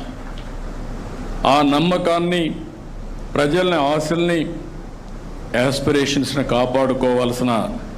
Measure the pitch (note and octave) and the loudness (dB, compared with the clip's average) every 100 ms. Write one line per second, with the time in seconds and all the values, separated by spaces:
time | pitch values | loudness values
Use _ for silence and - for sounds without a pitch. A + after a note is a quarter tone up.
0 | - - - - - - - - - - | -8 -10 -10 -10 -10 -8 -8 -8 -8 -8
1 | - - - - A#2+ C#3+ C#3+ C#3+ F3 F3+ | -8 -8 -6 0 4 4 4 4 2 2
2 | E3+ E3+ E3+ F3 D#3+ - - - - - | 2 0 2 0 0 -4 -10 -14 -12 -12
3 | - - - - D3 F3 F#3 E3 C#3 D3+ | -10 -10 -4 0 2 4 2 2 2 2
4 | D3+ E3+ F3 E3+ C3 - - - - - | 0 0 2 2 -2 -6 -10 -12 -12 -14
5 | - - - - - A2+ C3 C3 C#3+ C#3+ | -14 -12 -12 -12 -2 2 2 2 2 2
6 | C#3 C#3+ B2 C#3+ B2+ A#2+ B2+ C3 C3 B2+ | 2 2 0 0 2 2 4 4 2 4
7 | B2+ B2 A#2+ A#2 B2 A2+ G2+ - - | 2 4 2 2 2 2 0 -4 -8